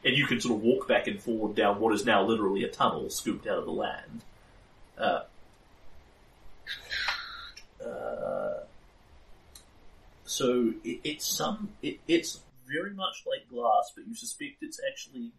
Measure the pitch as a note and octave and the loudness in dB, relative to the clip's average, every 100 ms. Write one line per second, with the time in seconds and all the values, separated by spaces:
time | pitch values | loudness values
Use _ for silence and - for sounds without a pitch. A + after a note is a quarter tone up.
0 | C3+ C3 C3 B2 B2 G#2+ A2+ B2+ - A2 | 2 2 2 2 2 2 4 4 4 2
1 | - G2+ - A2+ G#2+ - G#2 G2+ A2+ G#2 | 4 -4 -2 -2 0 4 4 4 4 4
2 | A#2 G#2 G2 G#2+ G2 G2 A#2 - B2+ - | 6 6 6 4 4 2 -2 2 2 2
3 | - - - G2 - E2 - - - - | -4 -4 -2 -2 -2 -2 -2 -2 -2 -4
4 | - - - - - - - - - - | -10 -16 -16 -20 -20 -20 -20 -20 -20 0
5 | - D2+ - - - - - - - - | 2 2 -2 -18 -20 -20 -20 -18 -16 -16
6 | - - - - - - - - - - | -20 -20 -20 -20 -18 -16 -12 -12 -6 -4
7 | - - - - - - - - - A#1 | -2 -4 -8 -12 -16 -18 -20 -12 -10 -8
8 | - - G#1 G1+ - - - - - - | -6 -4 -4 -2 -4 -6 -10 -20 -20 -20
9 | - - - - - - - - - - | -20 -20 -20 -20 -20 -20 -20 -20 -20 -20
10 | - - - - B2+ B2 A#2 - A2+ A#2+ | -20 -20 -8 2 4 6 4 0 -6 -4
11 | D3+ D3+ - - D#3 G3+ G#3 - D3 - | -4 -4 -4 -2 -2 -2 -6 -6 -6 -6
12 | - E3 - - - - B2 D3 G3 G3 | 2 2 2 -10 -16 -20 -6 -4 -4 -4
13 | F#3 - - - - A#4 A#4+ - - - | -6 -4 -6 -6 -6 -2 4 4 4 -8
14 | - A#3 A#3+ - D4 - D#4 - - - | -14 -12 -10 -10 -10 -10 -12 -6 -6 -6
15 | - B3+ A#3 | -14 -10 -12